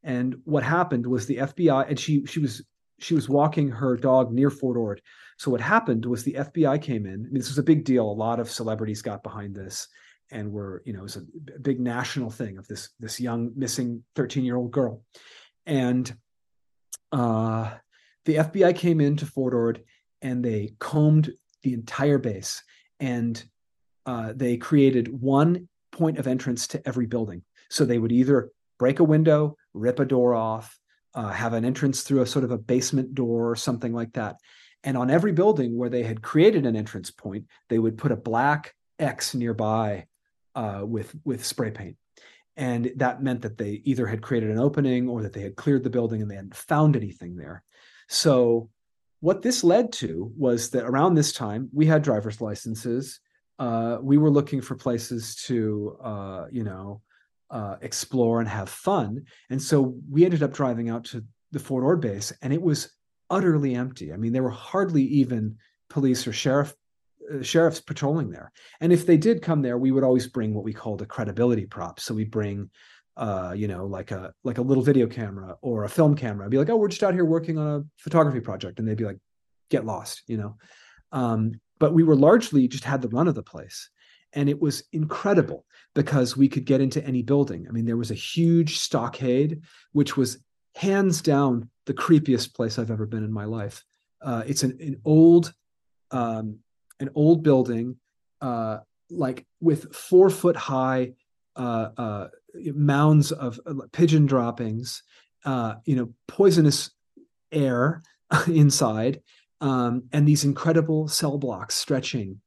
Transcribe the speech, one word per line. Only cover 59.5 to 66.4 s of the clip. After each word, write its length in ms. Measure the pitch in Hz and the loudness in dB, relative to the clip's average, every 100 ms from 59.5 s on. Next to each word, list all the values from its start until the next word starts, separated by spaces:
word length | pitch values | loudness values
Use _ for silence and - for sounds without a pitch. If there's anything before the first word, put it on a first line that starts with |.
| 131 | -8
so 320 | - 151 131 123 - | 0 2 2 -4 -4
we 140 | 139 | 4
ended 180 | 180 165 | 4 4
up 100 | 143 | -2
driving 360 | 135 135 117 117 | -2 -2 -2 -4
out 160 | 117 | -6
to 200 | 117 120 110 _ _ | -8 -14 -14 _ _
the 80 | 143 | -12
Fort 240 | - 131 | -6 -2
Ord 160 | 131 175 | 2 2
base, 320 | 127 101 107 - | 0 -6 -10 -10
and 100 | 135 | -4
it 80 | 151 | -2
was 300 | 175 143 - _ _ _ _ | 0 -2 -4 _ _ _ _
utterly 440 | 185 185 156 139 | 0 2 2 0
empty. 380 | 123 127 127 76 | -2 -6 -8 -12
I 40 | 85 | -6
mean, 160 | 117 | -2
there 100 | 123 | -2
were 80 | 131 | -2
hardly 540 | - - 185 190 156 | -6 -6 -2 2 2
even 520 | 135 147 123 120 107 107 _ _ _ | 2 2 2 0 -4 -8 _ _ _
police 380 | - 135 123 - | -2 0 0 -2
or 60 | |
sheriff, 420 | 110 | -4